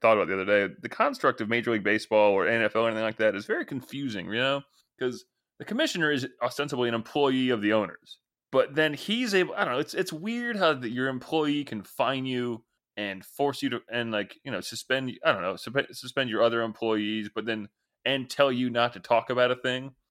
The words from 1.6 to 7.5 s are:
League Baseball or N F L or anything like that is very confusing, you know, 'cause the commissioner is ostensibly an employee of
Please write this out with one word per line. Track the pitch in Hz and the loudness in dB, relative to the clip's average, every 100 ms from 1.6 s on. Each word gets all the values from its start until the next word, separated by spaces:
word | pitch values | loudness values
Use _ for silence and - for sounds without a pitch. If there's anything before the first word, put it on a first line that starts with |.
| 117 | 0
League | 110 | 0
Baseball | 101 107 - 107 104 | 2 0 4 6 6
or | 98 87 | 6 4
N | 117 | 2
F | 107 113 | 2 2
L | |
or | 117 | 0
anything | 110 | 0
like | 110 110 | -4 2
that | 107 98 | 0 0
is | - | -4
very | 320 - | -4 -4
confusing, | 135 - 139 135 101 90 | -8 -8 -8 -6 -6 -4
you | 113 | -2
know, | 135 139 - _ _ - | 0 -2 -6 _ _ -4
'cause | 127 127 - _ _ - | -4 -4 -16 _ _ -16
the | - | -6
commissioner | 226 320 175 151 | -2 -2 0 0
is | 139 - - | 0 -2 -4
ostensibly | 123 - 143 127 120 | -4 -2 -4 0 0
an | 117 | 0
employee | - 147 143 131 | -2 0 2 2
of | 127 | 2